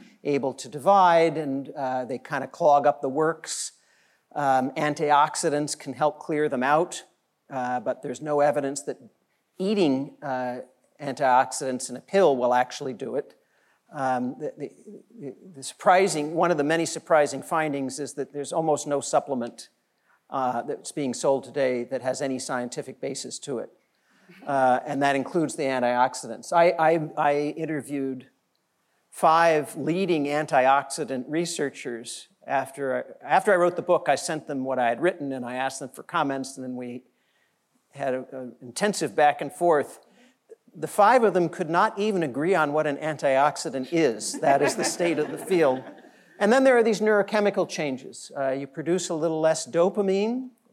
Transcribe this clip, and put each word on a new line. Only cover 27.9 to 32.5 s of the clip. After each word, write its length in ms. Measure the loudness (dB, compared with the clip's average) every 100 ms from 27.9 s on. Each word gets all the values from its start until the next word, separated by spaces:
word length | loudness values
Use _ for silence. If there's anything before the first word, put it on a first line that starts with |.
| -6 -6 -8 -14 _ _ _ _ _ _ _ _
five 640 | 0 4 6 6 4 0 -6
leading 500 | -2 0 0 0 0
antioxidant 1000 | -2 0 2 4 4 0 -6 -6 -6 -4
researchers. 1000 | -4 -4 -4 -6 -6 -10 -10 -12 -16 -18 _
After 580 | -4